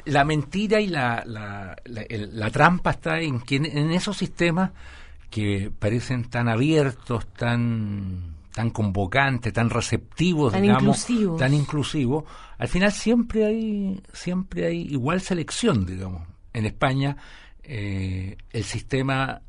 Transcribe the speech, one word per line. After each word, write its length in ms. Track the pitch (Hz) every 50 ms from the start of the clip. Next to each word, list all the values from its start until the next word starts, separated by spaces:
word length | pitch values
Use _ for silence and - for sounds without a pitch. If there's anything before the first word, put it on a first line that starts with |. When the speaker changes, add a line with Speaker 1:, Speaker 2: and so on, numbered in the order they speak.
| -
Speaker 1:
la 180 | - 139 143 143
mentira 560 | 151 156 151 143 - - 190 214 196 214 214
y 60 | 214
la, 360 | 190 170 147 123 120 117 113 -
la, 500 | 117 110 107 104 104 101 101 98 92 - - -
la, 160 | 127 117 107
el, 380 | 104 - 113 104 107 98 - 120
la 100 | 104 110
trampa 420 | - 131 147 170 180 180 - 185
está 280 | - - - 165 160 160
en 200 | 165 156 127 120
que 160 | 123 - 139
en, 100 | 135 156
en 240 | 160 - 143 147 160
esos 260 | 165 185 - 208 196
sistemas 540 | - 190 - - - 175 170 160 180 190 185 - - - - - - - - - - - -
que 420 | - 107 104 101 101 98 98 107 - -
parecen 460 | - 104 117 120 120 - 127 123 117 -
tan 180 | - 120 120 117
abiertos, 800 | 113 110 135 156 160 151 143 135 - - - - 120 107 - - -
tan, 1000 | - 120 120 120 120 120 117 117 113 107 104 101 101 98 95 92 92 87 82 78 - - - -
tan 160 | - 113 117
convocantes, 840 | - - 110 101 92 101 101 90 - 131 139 135 131 120 - 110
tan 160 | 98 117 120 113
receptivos, 840 | 113 - - - 113 - - - - - 160 180 175 151 147 120 -
Speaker 2:
Tan 80 | 190
Speaker 1:
digamos, 200 | 202 202 208 131 135 139 - -
Speaker 2:
inclusivos. 400 | - - 240 226 214 185 160 165
Speaker 1:
tan 140 | 131 135 143
inclusivos, 720 | 147 139 - 151 147 127 - - 151 127 117 143 156 147 - - - - - -
al 120 | - 113 -
final 220 | - 180 196 208
siempre 520 | 202 - - 220 240 240 226 233 - 220 214
hay, 580 | 214 220 226 220 220 208 202 196 190 190 190 - - -
siempre 520 | - - 180 180 185 190 - 170 175 170
hay 140 | 170 170 170 175 -
igual 300 | 143 131 117 147 175 190
selección, 640 | - - 190 170 147 - - - - 202 160 104 92
digamos. 380 | 87 92 92 95 95 90 82 82 - - - - - -
En 100 | 117 107
España 520 | 104 - - 151 135 131 139 139 139 143 - - - - - - - - - - -
eh, 680 | 135 104 101 101 98 95 95 92 92 92 92 98 110 - - -
el 140 | - 101 98
sistema 800 | - - 113 - - 135 131 131 135 135 131 135 131 - - -